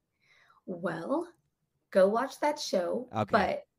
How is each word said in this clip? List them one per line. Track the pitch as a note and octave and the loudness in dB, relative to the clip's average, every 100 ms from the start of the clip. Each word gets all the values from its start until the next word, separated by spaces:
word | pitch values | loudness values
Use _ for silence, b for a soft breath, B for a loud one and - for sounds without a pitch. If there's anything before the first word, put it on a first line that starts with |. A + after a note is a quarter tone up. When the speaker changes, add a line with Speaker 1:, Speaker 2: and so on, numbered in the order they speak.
| _ _ b b b b - | _ _ b b b b -12
Speaker 1:
Well, | E3+ E3+ E3 G3+ D4+ F4 - _ _ _ _ _ | -8 -6 -6 -2 -4 -4 -12 _ _ _ _ _
go | G3 F#3+ | 4 6
watch | A3+ C4+ - | 4 -2 -2
that | D4 D4 | -2 -2
show. | - F#3+ F3 A3 B3+ | -2 -2 -2 -4 -4
Speaker 2:
Okay. | G#3+ G#3 | -4 2
Speaker 1:
But, | A3 F#3 - - | 2 2 -2 -8